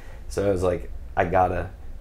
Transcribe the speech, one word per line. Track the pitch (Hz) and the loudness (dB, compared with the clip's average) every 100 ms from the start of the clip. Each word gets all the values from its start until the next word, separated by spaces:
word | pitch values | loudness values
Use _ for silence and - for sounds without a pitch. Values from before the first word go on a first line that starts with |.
| - - - | -12 -12 -6
So | - 101 | 0 2
I | |
was | 92 | 4
like, | 90 85 - - - - | 2 0 -2 -8 -4 0
"I | 90 | 4
gotta, | 92 90 90 90 - - - | 6 4 2 -4 -8 -12 -4